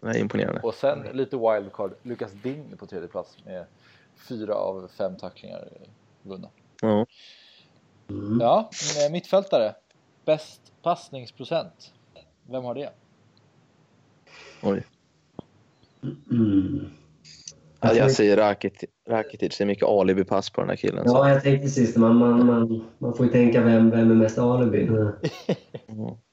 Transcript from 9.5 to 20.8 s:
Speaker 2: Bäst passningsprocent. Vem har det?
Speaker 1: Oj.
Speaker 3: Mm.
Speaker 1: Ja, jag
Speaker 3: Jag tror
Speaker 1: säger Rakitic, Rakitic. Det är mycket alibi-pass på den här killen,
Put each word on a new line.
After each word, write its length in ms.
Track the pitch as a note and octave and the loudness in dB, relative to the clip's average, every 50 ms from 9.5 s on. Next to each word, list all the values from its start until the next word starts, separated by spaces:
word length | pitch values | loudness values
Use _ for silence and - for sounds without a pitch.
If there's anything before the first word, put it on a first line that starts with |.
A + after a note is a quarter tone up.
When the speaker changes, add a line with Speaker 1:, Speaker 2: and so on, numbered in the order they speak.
| - C#3+ A2+ G#2+ G#2 _ _ _ _ _ _ _ _ _ _ | 0 0 0 0 -4 _ _ _ _ _ _ _ _ _ _
Speaker 2:
Bäst 360 | - D#3 D#3 - - - _ _ _ _ _ | -2 -2 -2 -2 -16 -20 _ _ _ _ _
passningsprocent. 1120 | _ E3 F3 E3+ - - - C3+ B2 A2+ _ _ C3 - E3 E3 C#3 F2+ _ _ - - _ _ _ _ _ - _ _ _ _ _ - | _ -4 -4 -4 -6 -18 -18 -16 -16 -18 _ _ -10 -6 -4 -6 -6 -6 _ _ -20 -20 _ _ _ _ _ -20 _ _ _ _ _ -12
Vem 140 | A#2+ C3 B2+ | -10 -10 -8
har 100 | B2 A#2+ | -8 -8
det? 140 | C3 C#3+ - - _ _ _ _ _ _ _ _ _ _ _ _ _ _ _ _ _ _ _ _ _ _ _ _ _ _ _ - - - - - - - | -10 -10 -12 -14 _ _ _ _ _ _ _ _ _ _ _ _ _ _ _ _ _ _ _ _ _ _ _ _ _ _ _ -20 -20 -20 -20 -20 -8 -4
Speaker 1:
Oj. 200 | F#2+ G2 F#2+ - _ _ _ _ _ _ _ _ _ _ _ - _ _ _ _ _ _ _ _ _ _ _ - C3 - - - - | -2 -2 -2 -4 _ _ _ _ _ _ _ _ _ _ _ -20 _ _ _ _ _ _ _ _ _ _ _ -12 -12 -12 -12 -8 -4
Speaker 3:
Mm. 540 | B2 A#2+ A2+ G#2 G2 F#2+ F#2 F#2 - - F#2+ - - _ _ _ _ _ _ - - - - - - _ _ _ _ _ | 0 0 0 2 2 0 0 0 -4 -6 -8 -10 -16 _ _ _ _ _ _ -20 -20 -20 -20 -20 -20 _ _ _ _ _
Speaker 1:
Ja, 80 | - A#2+ | 0 2
jag 80 | A2+ A#2 | 4 4
Speaker 3:
Jag 60 | A2 | 4
tror 60 | G#2 | 4
Speaker 1:
säger 280 | G2+ - A2 G#2 G2+ G2 | 4 4 4 6 6 6
Rakitic, 520 | G#2+ G#2 G2+ - - G2 - - - - _ _ _ - | 4 4 2 0 -4 -8 -8 -8 -16 -16 _ _ _ -4
Rakitic. 480 | A#2 A2+ A2 - - - - F2+ - - | -2 -2 -2 -4 -6 -6 -6 -6 -2 -2
Det 60 | G2+ | -2
är 20 | |
mycket 220 | G2+ G2+ G2 - - | -2 0 0 2 2
alibi-pass 640 | A2+ G2+ F#2+ F#2 F#2+ F#2+ F#2+ - G#2+ G2 G2+ - | 4 4 4 4 2 2 0 0 0 -2 -2 -2
på 120 | _ - | _ -6
den 80 | F#2 F#2+ | -4 -4
här 60 | - | -4
killen, 280 | - | -4